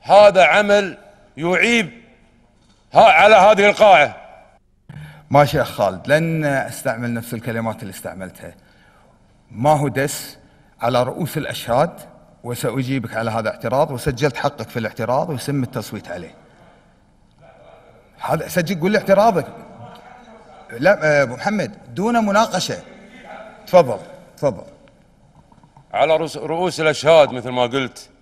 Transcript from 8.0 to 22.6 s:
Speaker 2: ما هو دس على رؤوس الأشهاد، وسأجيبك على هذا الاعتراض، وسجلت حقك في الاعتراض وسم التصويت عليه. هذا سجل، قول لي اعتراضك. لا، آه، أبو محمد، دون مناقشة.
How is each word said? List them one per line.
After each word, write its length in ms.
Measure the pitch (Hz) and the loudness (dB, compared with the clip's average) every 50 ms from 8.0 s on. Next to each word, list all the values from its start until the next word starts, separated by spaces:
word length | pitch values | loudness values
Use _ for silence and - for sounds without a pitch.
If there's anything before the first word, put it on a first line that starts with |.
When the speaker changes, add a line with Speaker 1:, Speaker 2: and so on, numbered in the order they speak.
| - 90 85 92 95 90 85 - - 85 - _ _ _ _ _ _ _ _ _ _ _ _ _ _ _ _ _ _ _ | -14 -14 -12 -12 -14 -16 -16 -18 -20 -20 -20 _ _ _ _ _ _ _ _ _ _ _ _ _ _ _ _ _ _ _
Speaker 2:
ما 220 | - 101 120 147 | -12 -2 0 0
هو 160 | 156 147 147 139 | 2 2 0 -4
دس 480 | 104 131 135 147 - - - - - - _ _ _ _ _ _ _ _ | -2 -4 -4 -4 -6 -10 -14 -16 -20 -20 _ _ _ _ _ _ _ _
على 220 | - 117 127 120 | -4 -2 0 0
رؤوس 340 | 127 127 - - 175 127 - | -2 -2 -4 -8 -8 -6 -6
الأشهاد، 540 | 156 139 - - - - - 117 127 156 170 - - - - - _ _ _ _ _ - | -8 -8 -8 -10 -10 -6 -4 0 0 0 -2 -4 -14 -20 -20 -20 _ _ _ _ _ -12
وسأجيبك 720 | 117 120 - - 131 110 135 131 123 135 135 110 110 - | -12 -10 -6 -6 -6 -4 -4 -6 -4 -6 -6 -6 -8 -8
على 140 | 113 117 117 | -6 -6 -4
هذا 100 | 110 113 | -4 -4
الاعتراض، 500 | 110 110 - - - 117 120 135 156 156 | -4 -4 -6 -6 -6 -4 -2 -2 -2 -2
وسجلت 460 | 139 120 - 156 131 117 143 151 - | -4 -8 -6 -8 -6 -2 -4 -4 -4
حقك 320 | - - 143 - - 110 - | -2 -6 -6 -6 -6 -16 -10
في 100 | - 123 | -8 -8
الاعتراض 520 | 110 107 - - 117 110 123 139 170 180 | -8 -8 -6 -8 -4 -2 -2 -2 -2 -4
وسم 320 | 151 120 - - 139 143 | -8 -8 -6 -6 -4 -4
التصويت 480 | 127 117 - 123 101 - - 104 - - | -4 -6 -8 -10 -10 -10 -12 -14 -14 -14
عليه. 240 | 90 90 87 - - - _ _ _ _ - _ _ _ _ _ _ _ _ _ _ _ _ _ _ _ _ - _ _ - - - _ _ _ _ _ _ _ _ _ | -14 -14 -14 -18 -20 -20 _ _ _ _ -20 _ _ _ _ _ _ _ _ _ _ _ _ _ _ _ _ -20 _ _ -20 -20 -20 _ _ _ _ _ _ _ _ _
هذا 280 | - - 135 160 - - | -6 -6 -6 -6 -6 -4
سجل، 320 | - 180 170 147 202 165 | -4 -4 -4 -2 -4 -4
قول 120 | 156 190 | -2 0
لي 60 | 214 202 | 0 0
اعتراضك. 480 | - - 196 190 208 233 208 170 135 - - - - - - - - - - - - - - - - - - - - - - - - _ | 2 2 2 4 4 4 2 0 -4 -6 -12 -20 -20 -20 -20 -20 -20 -20 -20 -20 -20 -20 -20 -20 -20 -20 -20 -20 -20 -20 -20 -20 -20 _
لا، 280 | 113 117 135 180 208 - | -10 0 2 2 2 4
آه، 200 | 151 156 147 147 | 2 0 2 2
أبو 120 | 139 120 123 | 0 0 -4
محمد، 600 | 131 - 196 214 202 160 110 - - - - 120 | -6 -6 -4 -4 -4 -6 -6 -8 -16 -20 -14 -8
دون 320 | 139 190 233 240 233 220 | -4 -4 0 0 0 0
مناقشة. 520 | 208 196 208 233 - - 135 | 2 2 0 0 0 -2 -6